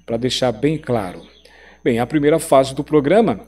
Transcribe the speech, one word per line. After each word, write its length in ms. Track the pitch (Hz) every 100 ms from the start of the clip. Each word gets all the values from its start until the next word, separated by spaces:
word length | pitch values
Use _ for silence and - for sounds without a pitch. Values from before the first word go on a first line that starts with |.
pra 120 | - 117
deixar 340 | 123 - 127
bem 260 | 110 143 156
claro. 460 | - 117 92 85 - - - - - -
Bem, 140 | 147 117
a 80 | 120
primeira 320 | 151 147 160
fase 380 | - 135 131 127
do 80 |
programa, 560 | 143 151 139 202 208 101